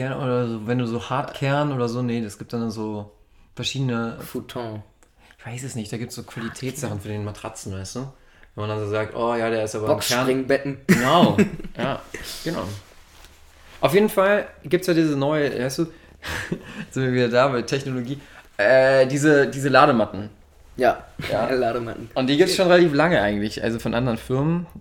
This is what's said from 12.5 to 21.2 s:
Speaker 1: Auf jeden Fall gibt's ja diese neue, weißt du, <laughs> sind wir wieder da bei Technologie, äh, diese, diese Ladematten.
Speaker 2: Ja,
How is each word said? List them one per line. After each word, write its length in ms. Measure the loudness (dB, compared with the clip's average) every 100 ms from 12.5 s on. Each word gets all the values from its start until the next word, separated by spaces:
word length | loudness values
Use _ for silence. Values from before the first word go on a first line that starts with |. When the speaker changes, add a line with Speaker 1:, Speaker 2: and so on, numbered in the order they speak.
| -6 -6 -10 -16 -20 -20 -20 -20 -20 -20 -20 -20 -2
Speaker 1:
Auf 140 | 2
jeden 140 | 4 4
Fall 400 | 2 2 2 -2 -10
gibt's 240 | -2 -2 2
ja 60 |
diese 220 | 2 2 2
neue, 400 | 0 0 0 -2
weißt 140 | -4 -2
du, 80 | -4 -6 -20 -16 -10 -8
<laughs> 520 | -6 -8 -10 -14 -10
sind 120 | -4
wir 80 | 0
wieder 160 | 2 4
da 180 | 4 4
bei 160 | 2
Technologie, 560 | -2 -4 -4 -6 -6 -10 -14 -20 -10 0
äh, 500 | 4 6 6 6 4
diese, 400 | 4 6 6 4
diese 220 | 0 4
Ladematten. 600 | 6 8 6 0 -4 -10 -14 _ -20 -14 0
Speaker 2:
Ja, 280 | 2 2 -4 -10